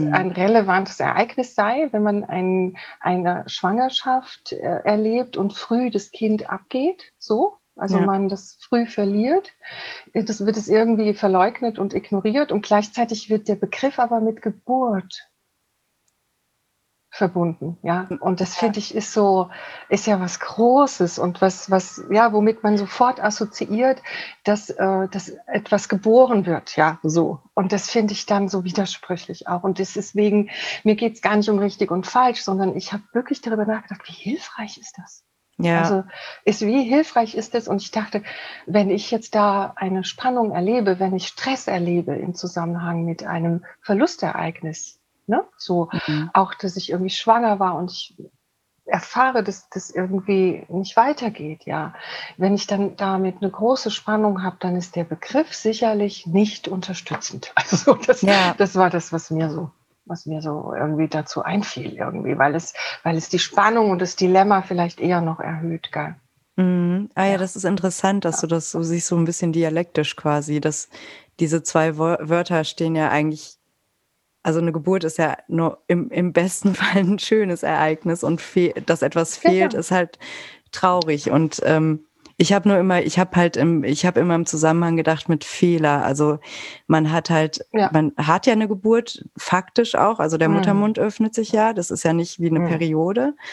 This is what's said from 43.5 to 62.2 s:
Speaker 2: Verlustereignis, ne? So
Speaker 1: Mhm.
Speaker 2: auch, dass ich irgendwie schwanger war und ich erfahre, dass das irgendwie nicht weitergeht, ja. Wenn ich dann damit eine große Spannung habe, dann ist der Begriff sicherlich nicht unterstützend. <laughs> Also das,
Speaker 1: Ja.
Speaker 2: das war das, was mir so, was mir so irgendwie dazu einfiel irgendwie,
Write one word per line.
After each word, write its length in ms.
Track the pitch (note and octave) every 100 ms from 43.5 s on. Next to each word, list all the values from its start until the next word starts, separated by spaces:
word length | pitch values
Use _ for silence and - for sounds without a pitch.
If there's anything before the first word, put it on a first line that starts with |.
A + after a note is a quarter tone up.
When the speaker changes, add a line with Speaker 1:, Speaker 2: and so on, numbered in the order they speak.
| E3+ - -
Speaker 2:
Verlustereignis, 1160 | - G3+ D4+ - E3 - E3 E3 D#3+ D#3 - - _ _ -
ne? 180 | A#3+ - -
So 320 | - F3 E3
Speaker 1:
Mhm. 380 | F3 - D3+ E3
Speaker 2:
auch, 220 | - F#3+
dass 220 | - F#3+ F#3
ich 140 | -
irgendwie 200 | F3+ F#3+
schwanger 460 | - A3+ A3+ A3+ G3+
war 160 | F#3 E3
und 160 | F3+
ich 240 | - - - D#3+ _ _ _ _ _ -
erfahre, 580 | F3 - B3 C4 B3
dass 240 | G3+ F#3+ -
das 220 | F#3+ -
irgendwie 760 | - F#3 F#3+ F#3+ F#3+ F#3 - -
nicht 280 | F3 F#3+ -
weitergeht, 680 | B3+ D4 A#3 - D3+ D#3 -
ja. 280 | D3+ D#3 - - - - -
Wenn 180 | F#3+
ich 120 | G3+ -
dann 300 | G3+ G3 -
damit 400 | G3 F#3+ F#3+ F#3
eine 100 | G3
große 420 | G3 A3 C4 A3
Spannung 500 | - - G#3+ G#3 F#3+
habe, 140 | F#3 F3+
dann 140 | F#3
ist 220 | F3+ F3+ F3
der 80 |
Begriff 500 | E3 E3 - C4+ D#4
sicherlich 720 | - A3 A3 A3+ G#3 G3+ - E3+
nicht 420 | F#3 G#3+ - G3+
unterstützend. 840 | F#3+ F3+ F3 - D#3 - B2+ -
<laughs> 20 | -
Also 380 | - F#3 -
das, 280 | - - B3+
Speaker 1:
Ja. 320 | G3 G3+ F3+ E3+
Speaker 2:
das 160 | G3
war 160 | F#3 F3+
das, 220 | E3+ -
was 180 | E3 -
mir 200 | D#3+ D#3+
so, 200 | E3 D#3+ - _ _
was 220 | - F3 -
mir 160 | D#3
so 320 | D#3 D3 -
irgendwie 320 | - D3 D#3 D#3
dazu 360 | D#3 D3+ D3
einfiel 480 | D#3 G3+ G#3 - A2+
irgendwie, 420 | - - -